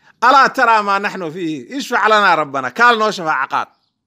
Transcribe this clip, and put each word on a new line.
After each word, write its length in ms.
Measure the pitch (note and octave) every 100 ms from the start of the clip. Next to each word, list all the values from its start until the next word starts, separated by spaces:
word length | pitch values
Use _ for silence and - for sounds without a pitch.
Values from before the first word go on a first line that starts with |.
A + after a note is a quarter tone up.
| _ -
"Alaa 260 | A#3+ C#4 B3
taraa 340 | - A#3+ A3
maa 160 | G3+ G3
naxnu 280 | G3+ F#3+ E3
fiihi? 440 | F3 E3 D3+ A#2+ C#4
Ishfac 280 | A3 A#3+ G#3
lanaa 280 | G#3+ G3 D#3
rabbana. 340 | D3 C3+ B2+
Kaal 240 | C#3+ F3+ A3+
noo 120 | G#3+
shafaaco 380 | F#3+ D#3+ C#3 C3+
qaad." 180 | C#3 G#2 _ _ _